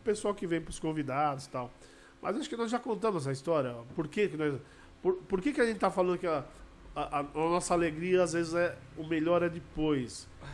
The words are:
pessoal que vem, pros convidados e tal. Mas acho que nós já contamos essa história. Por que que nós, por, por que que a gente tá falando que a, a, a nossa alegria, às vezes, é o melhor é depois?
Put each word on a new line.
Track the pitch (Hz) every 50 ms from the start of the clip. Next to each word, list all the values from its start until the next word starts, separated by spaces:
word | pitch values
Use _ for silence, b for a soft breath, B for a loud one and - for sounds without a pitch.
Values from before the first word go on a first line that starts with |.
| -
pessoal | 226 208 208 - 208 196
que | 196 196
vem, | 170 170 165
pros | 160 165 170 -
convidados | - 160 156 156 143 127 127 139 151 147 143 139 135
e | -
tal. | - 131 123 123 - B B B B B B B B -
Mas | - - 202 277
acho | 302 -
que | 247
nós | 226 233 220
já | 240 240
contamos | - 269 220 185 202 220 202 170 135
essa | 139
história. | 135 135 - 170 165 151 135 123 120 117 117 127 -
Por | - 160 147
que | - 208 208 180
que | 151 151
nós, | 156 151 139 127 B B B B B B B -
por, | - 180 190
por | 185 - - 202 185
que | 180 285
que | 269 285
a | 240
gente | 226 220 190
tá | - 190
falando | 180 196 180 180 180 175
que | 185 175
a, | 160 143 135 B B B B - - - - - -
a, | 151 147 - - 147
a | 143 143 139
nossa | 151 160 165 175 175 175 - 180
alegria, | 170 170 165 151 156 170 180 180 185 180
às | 165 160
vezes, | 170 170 160 160
é | 170 175 170 - - - - - -
o | 156
melhor | 156 165 160 156 165 175 175 175
é | 175
depois? | 165 170 - - - - 156 156 151 135 120 90 - - - - - B B B